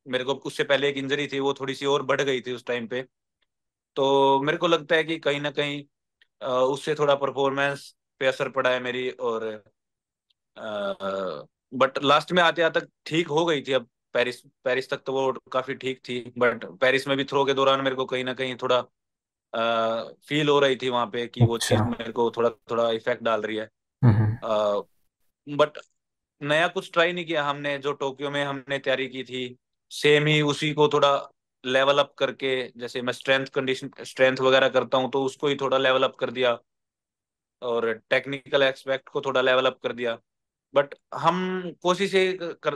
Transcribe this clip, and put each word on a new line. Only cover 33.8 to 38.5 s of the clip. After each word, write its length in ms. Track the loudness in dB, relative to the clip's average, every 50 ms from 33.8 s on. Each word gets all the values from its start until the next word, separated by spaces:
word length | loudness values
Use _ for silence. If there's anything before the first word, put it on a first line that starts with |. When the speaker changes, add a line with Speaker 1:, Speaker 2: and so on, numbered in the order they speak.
| -6 -12 -14 -16
Speaker 1:
स्ट्रेंथ 360 | -16 -14 0 2 4 4 4
वगैरह 320 | 2 4 4 4 6 4 4
करता 280 | 2 0 0 2 0
हूँ, 140 | 0 0 0
तो 120 | -2 -2 -2
उसको 240 | -2 -4 -2 -2
ही 80 | -2 -2
थोड़ा 220 | -2 -2 0 0
लेवल 260 | 2 2 2 2 2 2
अप 120 | 0 0
कर 160 | -4 -6 -6
दिया। 280 | -2 0 0 2 0 0 -6 _ _ _ _ _ _ _ _ _ _ _ _ _ _ _ _ _ _ _
और 400 | -6 -4 -2 -2 -2 -2 -4 -6 _ _
टेक्निकल 540 | -2 -2 0 -4 -10 -10 -8 -2